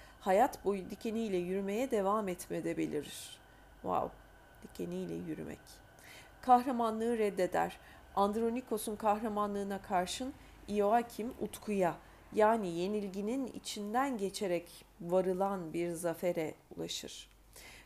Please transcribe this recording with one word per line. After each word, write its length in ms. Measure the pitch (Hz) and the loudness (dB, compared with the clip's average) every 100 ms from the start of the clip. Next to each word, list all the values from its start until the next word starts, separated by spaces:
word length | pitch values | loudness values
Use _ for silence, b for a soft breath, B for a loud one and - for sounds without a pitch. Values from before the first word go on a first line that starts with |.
| B B | B B
hayat 460 | - 190 262 - - | 2 6 6 2 -2
boyu 240 | 202 180 | -2 -4
dikeniyle 480 | 202 233 220 226 185 | -8 -4 -2 0 0
yürümeye 540 | 175 190 196 202 262 | 0 -2 -2 -2 0
devam 360 | 226 190 214 202 | 2 2 2 0
etmede 500 | 175 - 170 165 165 | -4 -4 -4 -2 0
belirir. 600 | 156 151 143 - - - - B B - | -2 -2 -6 -10 -14 -16 -20 B B -10
Wow, 280 | - 87 - - - - - - | -2 0 -2 -6 -20 -20 -20 -20
dikeniyle 520 | - - 175 180 180 165 | -16 -8 -6 -6 -6 -6
yürümek. 440 | 175 156 151 147 - - - - B B B B | -6 -8 -8 -12 -16 -20 -20 -20 B B B B
Kahramanlığı 760 | - 247 247 240 226 220 226 233 | 6 6 6 0 0 0 0 2
reddeder. 600 | 208 190 180 175 175 - B B B - | 2 2 2 2 0 -2 B B B 2
Andronikos'un 800 | 202 208 233 240 254 214 - 208 | 2 2 0 -2 -2 -4 -4 0
kahramanlığına 840 | 220 208 226 208 208 202 196 196 | 2 2 2 0 0 -2 -4 -4
karşın 520 | - 190 185 - 254 - B B - | 0 0 0 -2 -6 -10 B B -4
Ioakim 640 | 208 202 233 233 - 220 - | 2 6 4 2 -4 -8 -6
utkuya, 540 | 214 - - 202 175 156 B B B 196 | -8 -6 -2 2 2 0 B B B 4
yani 320 | 214 226 190 | 6 6 2
yenilginin 800 | 170 180 214 202 185 208 262 262 | -2 0 0 -2 -4 -2 -2 -4
içinden 720 | - - - 208 226 277 240 | -6 -10 -8 -2 0 0 0
geçerek 680 | 196 190 202 175 175 - - - | -4 -2 0 0 -2 -14 -20 -12
varılan 720 | 170 185 185 185 196 196 165 | 0 2 4 2 0 -2 -4
bir 180 | 160 170 | -4 -4
zafere 640 | 165 175 165 185 165 156 - - - | -2 -2 -2 0 0 -2 -6 -14 -10
ulaşır. 520 | 165 - - - - - - B B B | -6 -6 -10 -14 -18 -20 -20 B B B